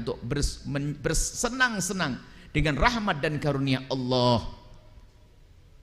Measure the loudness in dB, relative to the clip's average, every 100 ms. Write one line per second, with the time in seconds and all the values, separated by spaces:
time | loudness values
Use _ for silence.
0 | -4 -6 -4 0 -2 -2 -6 -4 -4 -2
1 | 0 0 0 -2 -2 2 2 2 -2 -2
2 | -2 -4 -8 -20 -4 0 2 4 2 2
3 | 0 0 0 0 0 0 2 0 0 -2
4 | 2 4 6 4 0 -10 -16 -20 -20 -20
5 | -20 -20 -20 -20 -20 -20 -20 -20